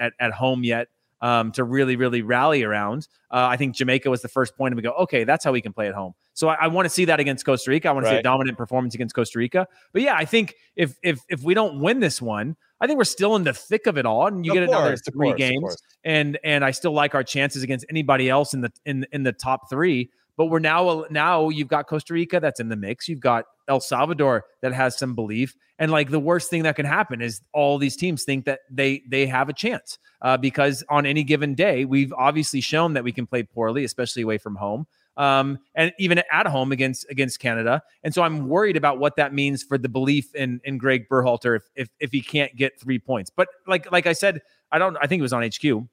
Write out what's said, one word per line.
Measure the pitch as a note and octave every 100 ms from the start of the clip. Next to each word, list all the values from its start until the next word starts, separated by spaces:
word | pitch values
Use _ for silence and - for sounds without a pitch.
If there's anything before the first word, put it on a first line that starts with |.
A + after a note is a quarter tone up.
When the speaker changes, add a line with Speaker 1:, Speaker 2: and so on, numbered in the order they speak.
Speaker 1:
at, | A#2+ -
at | A#2+
home | G2+ C3 B2+
yet, | A#2+ A#2 A#2+ _ _ _
um, | A#2+ A#2 A2+
to | C3
really, | A#2+ C3+ C3
really | B2 B2+ A#2+
rally | A2 B2 D3+ D3
around. | G#2+ G#2+ G#2 C3 - _ _
Uh, | B2+ B2+
I | B2
think | C#3 A#2
Jamaica | B2+ C3 C3+
was | B2
the | A#2
first | C3+ B2 -
point, | C3
and | A#2+
we |
go, | A#2 D3
"Okay, | F3+ C3
that's | A2+ D#3+
how | D3
we | B2+
can | A2
play | A2+ G#2
at |
home." | G2+ F#2 - _
So | - D#3
I, | D#3
I | D#3+
wanna | F3 F3
see | - E3+
that | D3+
against | C#3+ C3
Costa | - B2+ C3
Rica. | D#3 E3+
I |
wanna | C#3 A2
see |
a | A2
Speaker 2:
Right. |
Speaker 1:
dominant | B2 C3 C3 A#2+
performance | A2+ B2+ B2
against | A2 A#2
Costa | - A2+ A#2
Rica. | B2 F#3 F#3+ _ _
But | F#3+
yeah, | C#4 E3+
I |
think | D#3 A3+ G3+ - _
if, | - D3+ -
if, | F3+ C3+ -
if | D#3+
we | D3+
don't | G3+ G#3 C#3
win | E3 B3+
this | F3 -
one, | A#2+ G#2 B2 D#3+ _ _
I | B3+
think | D4
we're |
still | G#3 - G3+ A3
in |
the | D#3
thick | A#2 - F3 A#3+
of | D3
it |
all, | B2 A2+ F#3
and | F#3+
you | E3
Speaker 2:
Of | F3+
Speaker 1:
get |
another | F3 E3+ D3
Speaker 2:
course, | B2 -
of |
Speaker 1:
three | C3 C#3+
Speaker 2:
course, |
of | G2+
Speaker 1:
games, | B2+ C3
Speaker 2:
course. | A#2+ E2+ _ _
Speaker 1:
and, | D#3+ D#3 D3 D3
and | D#3 D3
I | C3+
still | C3 E3+
like | D3+ D3
our | C#3
chances | B2 C#3+ C#3 C3+
against | C3 C3 -
anybody | D#3+ C#3+ C3 B2+
else | C#3 C#3+
in | C3+
the, | A#2+ -
in, | D3+ C3+ C3+
in | D3
the | C3
top | A2 C3 C3 -
three. | C3+ F3+ B2+ B2 _ _ -
But | D#3+
we're | E3
now, | D#3 E3 F3+ D#3+ D#3
now | D3+ E3 E3+ D#3
you've | D3 C#3
got | D3+ D3
Costa | D#3 -
Rica | E3+ E3+ F3+
that's | D3+ -
in | A2+
the | G#2+
mix. | G2 A#2+ -
You've | D3
got | B2+ A#2 - _ -
El | C3+
Salvador | - B2+ D3+ D#3 C#3 A#2 - _
that | C3
has | B2+ B2+ -
some | C3
belief. | A#2 G#2+ A2 C3 - _ -
And, | D#3
like, | D#3 C3+
the | D3+
worst | D3 F3 E3+
thing | E3+
that | D#3+ D3
can | C#3+
happen | E3+ G#3 A#2
is | A#2 G#2+ -
all | D3+ C#3+ C#3+
these | C#3 -
teams | F3+ D3+
think | - C3+ C#3
that | C3+ _
they, | C3 C3+ C#3 B2
they | C3+ C3+
have | B2+ C#3
a |
chance, | C#3+ A3+ A#3 - - _ _
uh, | B2+ B2+
because | C3 D3 C#3+ B2 -
on | D3 C#3+
any | D3+
given | C#3+ D3 D3
day, | C3+ F#3+ C3
we've | C3 C#3 C3+
obviously | B2+ C3+ D3+ D3 C#3
shown | - D#3 E3+
that | C#3
we | A#2+
can | B2 A#2
play | B2
poorly, | G#2+ A#2 A2+ C3
especially | B2 - A#2+ B2
away | A2 G#2+
from | A2 G2+
home, | G2+ A2+ D#3 _ _ -
um, | C#3 C3+ C#3 C3+ -
and | D#3+ E3 F3
even | F#3 E3+ -
at | D#3 G#3+
home | C3+ C3
against, | C3 C3 A#2+ -
against | C3+ C3 -
Canada. | B2 A2+ A2+ C3+ - _
And | D3+
so | F3
I'm | E3 D#3 C3
worried | F3 G#3+ D#3+
about | D3 C3
what | D3 D3+
that | C#3
means | C#3 C#3 C3+
for | - C#3
the | B2
belief | B2+ C3+ D3 -
in, | D3 C3 B2
in | C#3 C3+
Greg | C3 C3 G#2+
Berhalter | C3 B2 A#2 B2 A2+
if, | -
if, | C3+ A#2+ _
if | C#3+
he | C#3
can't | - D3 C#3 B2
get | C3+ -
three | B2 B2
points. | - A#2+ F#2
But | - - - F#3
like, | F#3 F#3+
like | F3 E3+
I |
said, | E3 G3+ D#3+ - _ _
I | D#3
don't, | F#3 D#3
I | C#3+
think | F3+
it |
was | C3
on | B2
H | A#2 -
Q. | D3 A2 B2